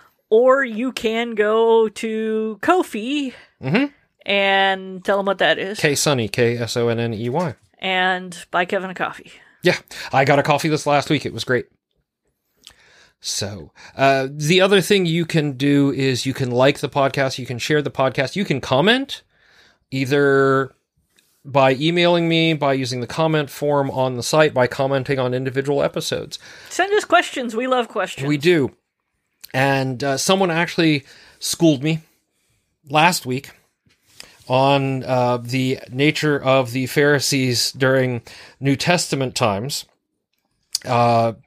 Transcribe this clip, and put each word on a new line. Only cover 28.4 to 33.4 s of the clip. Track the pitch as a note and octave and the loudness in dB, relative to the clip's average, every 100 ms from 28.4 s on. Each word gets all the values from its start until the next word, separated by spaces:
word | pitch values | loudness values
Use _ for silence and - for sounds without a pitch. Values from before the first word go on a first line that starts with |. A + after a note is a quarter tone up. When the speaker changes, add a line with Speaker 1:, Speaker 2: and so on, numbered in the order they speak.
| E3 E3+ B2 _ _ _ _ _ _ _ - | 2 2 0 _ _ _ _ _ _ _ -8
Speaker 2:
And, | B2+ C#3 C3+ C3 A#2+ | -2 0 0 -2 -4
uh, | C#3 C3+ | -4 -2
someone | - F#3+ F#3 | 0 2 2
actually | E3 E3+ - D#3+ C#3+ - - - - | 0 -2 0 2 0 -4 -20 -20 -12
schooled | - - E3 B2+ | -8 2 2 4
me | D#3 D#3+ - _ _ _ _ _ _ _ C3+ | -2 -4 -8 _ _ _ _ _ _ _ -2
last | D3+ E3+ E3+ B2+ | 2 2 2 -4
week | B2+ | -6